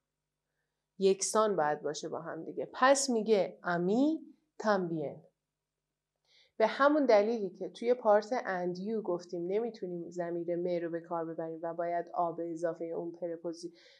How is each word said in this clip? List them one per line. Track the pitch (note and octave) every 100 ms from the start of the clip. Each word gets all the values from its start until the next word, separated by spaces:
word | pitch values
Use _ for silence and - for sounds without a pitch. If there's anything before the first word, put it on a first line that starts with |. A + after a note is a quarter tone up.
| _ _ _ _ _ _ _ _ _ -
یکسان | F#3+ F#3+ - A3 G#3+ F3
باید | D3+ D3+
باشه | D3 D#3 E3
با | C3
هم | E3 D3+
دیگه. | - - -
پس | - B3+ C#4 C#4
میگه | A3+ G#3 G#3 E3+ -
امی | F3+ F3 F3 A3+ D4 D#4+ - - _ -
تامبین. | G#3+ G3 F3 E3 C3+ C3+ - _ _ _ _ _ _ _ _ _ _ _ _ -
به | A3
همون | A#3+ C#4 D4+ B3+
دلیلی | G#3 G#3 A#3 F#3+
که | F3+ F3
توی | - A#3
پارت | B3 A3 G#3 G#3+ B3+
and | - F3+ F3+ F3+
you | G3+ A3
گفتیم | G#3 E3+ E3+ F3 F3
نمی‌تونیم | G#3 A#3 A3 F3+ F3 E3+
ضمیر | F3+ E3+ E3+ E3+ E3+
مه | F3+ F3
رو | E3+
به | E3
کار | E3 E3+ E3
ببریم | E3 E3 D#3+
و | E3
باید | E3 E3+ F3 E3+
آ | - E3+
به | E3 E3+
اضافه | D#3+ E3+ E3+ E3
اون | E3+ E3+
پرپوزی-، | E3+ E3+ E3 F3 E3 F3 - -